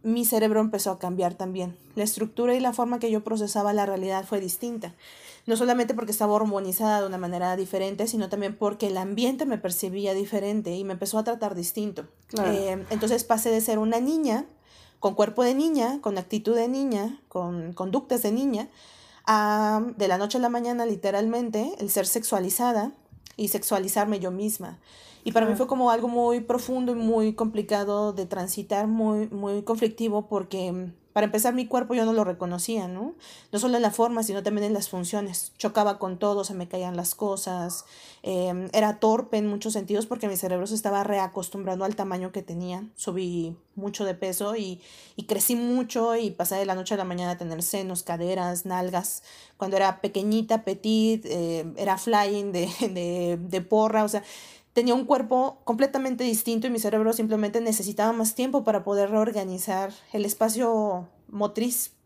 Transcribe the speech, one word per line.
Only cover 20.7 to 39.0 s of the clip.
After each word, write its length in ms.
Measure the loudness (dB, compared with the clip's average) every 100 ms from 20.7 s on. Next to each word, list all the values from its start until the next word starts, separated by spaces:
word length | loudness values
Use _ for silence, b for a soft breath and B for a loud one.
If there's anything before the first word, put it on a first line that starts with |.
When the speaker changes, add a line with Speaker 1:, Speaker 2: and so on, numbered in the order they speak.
| -2 -2
Speaker 1:
literalmente, 880 | 0 0 2 0 0 0 -2 -2 -4
el 120 | -2
ser 160 | 0 0
sexualizada 840 | -2 0 -2 0 0 2 2 -2 -6 _ -20 -20 -4
y 120 | -2
sexualizarme 720 | -2 0 0 0 0 2 0
yo 100 | -2
misma. 480 | -2 -4 -4 -10 -14 B B B B
Y 80 | 0
para 140 | 4 4
mí 60 |
Speaker 2:
Claro. 60 | 2
Speaker 1:
fue 80 | 0
como 220 | 2 4
algo 180 | 4 2
muy 320 | 2 2 0
profundo 520 | 0 -2 0 -2 0
y 40 | 0
muy 380 | 2 4 2
complicado 760 | 2 -2 -2 0 0 0 0 0
de 140 | -2 -4
transitar, 640 | -4 -4 -6 -2 0 2
muy, 400 | 2 2 0 -2
muy 340 | -4 -4 -4
conflictivo, 640 | -2 0 0 0 0 0 0
porque, 680 | -4 -2 -4 -4 -4 -8 -12 _
para 140 | 0 2
empezar, 280 | 2 2
mi 120 | 0 0
cuerpo 280 | 0 2
yo 100 | 2
no 80 | 4
lo 120 | 4
reconocía, 640 | 2 -2 -4 -4 -2 -2 -4
¿no? 260 | -6 -8 -10 B B B
No 60 | -2
solo 160 | 2 4
en 60 |
la 100 | 2
forma, 320 | 4 2 2
sino 180 | -2 -2
también 240 | 0 0 0
en 60 |
las 160 | 0 -2
funciones. 640 | -4 -4 -4 -4 -6 -8 _
Chocaba 420 | 0 2 2 0
con 180 | -4 -2
todo, 240 | 0 0
se 120 | -2
me 120 | -6 -6
caían 300 | -6 -4 -4
las 180 | -4
cosas, 720 | -4 -4 -4 -4 -4 -4 -8 B B B B
em, 460 | -4 -2 -2 -2 0
era 260 | 2 4
torpe 380 | 4